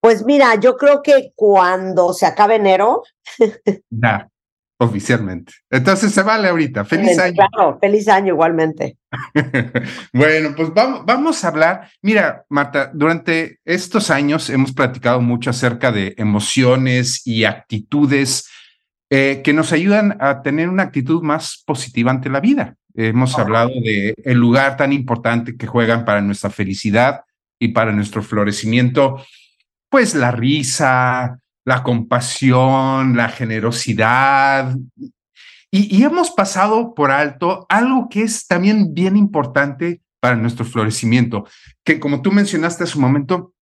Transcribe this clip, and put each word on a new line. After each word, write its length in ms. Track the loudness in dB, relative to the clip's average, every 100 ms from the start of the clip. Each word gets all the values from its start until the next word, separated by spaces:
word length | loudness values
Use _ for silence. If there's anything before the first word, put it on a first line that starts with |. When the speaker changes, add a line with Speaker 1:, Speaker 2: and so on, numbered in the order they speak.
Speaker 1:
Pues 200 | 4 2 2
mira, 280 | 4 4 4
yo 160 | 2 4
creo 240 | 2 2
que 300 | 4 2 2
cuando 800 | 0 4 4 4 0 -2 0 0
se 140 | 2 0
acabe 300 | 2 2 4
enero. 480 | 4 4 2 0 -4 _ -20 0
<laughs> 500 | 0 0 -4 -4 _
Speaker 2:
Ya, 400 | -2 0 0 -6 _ _ _ _ _
oficialmente. 760 | -2 -2 -2 -2 -2 -10 -14 -20 _
Entonces 420 | 0 2 2 2
se 100 | 0
vale 260 | 0 0 0
ahorita. 360 | 0 -2 -4
Feliz 320 | -4 0 2 2
Speaker 1:
Claro, 520 | 2 2 2 4 0
Speaker 2:
año. 80 | 2
Speaker 1:
feliz 260 | 0 2 2
año 260 | 2 2
igualmente. 640 | 2 2 2 -2 -2 -10 -10 _
Speaker 2:
<laughs> 1000 | -16 -4 -2 -2 -4 -4 -6 -8 -14 -6
Bueno, 380 | 2 2 2 -2
pues 140 | -4 0
vam-, 360 | 2 0 0 -2
vamos 360 | 0 0 -2
a 60 | -2
hablar. 400 | 2 0 0 -10 _
Mira, 420 | 0 2 0 -4 _
Marta, 400 | -2 -2 -4 -4
durante 680 | -2 0 0 -2 -4 -4 -12
estos 460 | -6 -6 -2 -4 0
años 400 | 0 0 -2 -2
hemos 220 | 0 0
platicado 480 | 0 -2 0 -2 0
mucho 260 | 0 -2 -4
acerca 420 | -2 -2 0 -2
de 240 | 0 -4 -4
emociones 1080 | 0 0 0 0 2 2 2 0 -2 -6 -4
y 180 | 0
actitudes, 1000 | 0 -2 _ -10 -4 0 2 2 0 -4 -8 -20 _ _ _ _ _
eh, 300 | 0 0 0
que 80 | 0
nos 200 | 0 2
ayudan 440 | 0 2 2 2 0
a 220 | -2 -2
tener 260 | -2 -2 -2
una 140 | -2
actitud 400 | -2 -4 -2 -2
más 400 | 0 -4 -6 -14
positiva 460 | -8 -8 -6 -2 0
ante 180 | -2 -2
la 120 | -2
vida. 340 | 0 0 -2 -12 _
Hemos 400 | -4 -2 0 0
Speaker 1:
Ajá. 80 | 0
Speaker 2:
hablado 280 | 0 0 0 -2
de 320 | -4 -2 -4 -6
el 140 | -2 2
lugar 380 | 4 2 2 0
tan 160 | -2
importante 640 | -2 -2 -4 -2 -2 -6 -12
que 100 | -4
juegan 380 | -2 0 0
para 160 | 0 -2
nuestra 300 | -2 -4 -8
felicidad 720 | -6 -6 -4 -2 2 2 0 _ _ _ _
y 80 | -2
para 240 | 0 0
nuestro 300 | -2 -4 -6
florecimiento, 1000 | -6 -4 -2 -4 -2 0 0 2 0 -2 -16 -20 _ _ _ _ _
pues 240 | 0 2 0
la 160 | 0
risa, 1040 | 0 0 0 -2 0 2 2 0 -2 -6 -8 _ _
la 180 | -2 -2
compasión, 1300 | 0 -2 0 -2 -2 -2 2 4 2 2 0 0 0 0
la 120 | 0
generosidad. 1500 | -4 -6 -4 -4 -4 -6 0 2 4 4 4 2 0 -2 -6 -10 _ -20 _ _ _ -20 -20 _
Y, 260 | -2 2 4
y 60 |
hemos 260 | 2 2 -2
pasado 640 | -2 -2 0 2 0 -2
por 160 | -2 0
alto 540 | 2 0 -2 -4 -4 -2
algo 400 | 0 2 0 -2
que 140 | -4
es 240 | -2 -4 -2
también 480 | 0 2 2 0
bien 220 | 0 2 2
importante 840 | 2 0 -2 -2 -2 -4 -6 -6 _ _
para 140 | 0 0
nuestro 280 | -2 -4
florecimiento, 840 | -6 -2 -2 -2 0 2 2 -2 -10 _ -20 _
que 160 | -2 -2
como 220 | -2 -2
tú 100 | 0
mencionaste 520 | 0 0 -2 -4 -4
hace 120 | -6 0
un 60 |
momento 500 | 2 0 0 -4 -6 _